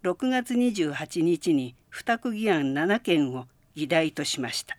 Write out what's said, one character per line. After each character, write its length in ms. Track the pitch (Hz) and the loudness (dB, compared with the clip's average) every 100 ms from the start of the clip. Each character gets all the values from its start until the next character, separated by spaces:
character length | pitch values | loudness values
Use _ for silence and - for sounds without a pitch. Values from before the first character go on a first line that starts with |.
六 260 | 185 180 262 | -4 -2 0
月 280 | 254 240 240 | 0 0 0
二 160 | 247 | 2
十 200 | 208 156 | 2 -2
八 300 | 143 160 - | -2 -6 0
日 320 | 165 165 - | 2 2 2
に 220 | 151 127 - _ | 2 0 -10 _
付 120 | - | -12
託 300 | - 233 247 | -2 -2 -2
議 160 | 214 220 | -2 0
案 240 | 170 139 | 2 2
七 240 | 135 165 214 | 0 0 0
件 320 | - 170 139 | 2 2 2
を 120 | 127 123 _ _ | -2 -10 _ _
議 120 | - 147 | -8 0
題 260 | 165 160 | 2 2
と 120 | - | -2
し 160 | 151 - | -6 -4
ま 100 | 120 | -6
し 140 | - | -6
た。 120 | - | -10